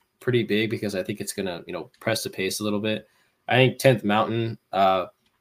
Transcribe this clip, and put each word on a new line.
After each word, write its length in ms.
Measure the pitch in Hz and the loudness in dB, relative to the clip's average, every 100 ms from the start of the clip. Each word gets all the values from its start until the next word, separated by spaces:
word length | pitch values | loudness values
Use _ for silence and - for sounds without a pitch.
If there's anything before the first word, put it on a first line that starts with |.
| _ _ | _ _
pretty 220 | - 123 | -2 0
big 260 | 104 104 110 | 2 0 0
because 260 | 107 104 | -2 -4
I 80 | 98 | -4
think 180 | 90 104 | -4 -6
it's 120 | 101 | -8
gonna, 300 | - 95 85 - | -6 -6 -8 -10
you 60 | |
know, 180 | 90 78 - | -10 -12 -8
press 240 | - 110 | -2 -2
the 40 | 98 | -4
pace 320 | - 95 - | -4 -2 -2
a 40 | |
little 160 | 107 104 | -2 -2
bit. 280 | 110 107 - _ _ _ - | -2 -4 -6 _ _ _ 0
I 60 | |
think 240 | 120 127 - | 4 4 4
Tenth 260 | 135 113 | 4 4
Mountain, 540 | 104 107 92 117 113 110 _ | 2 0 0 -2 -4 -8 _
uh, 340 | 95 95 92 87 - _ _ | 2 2 2 -2 -10 _ _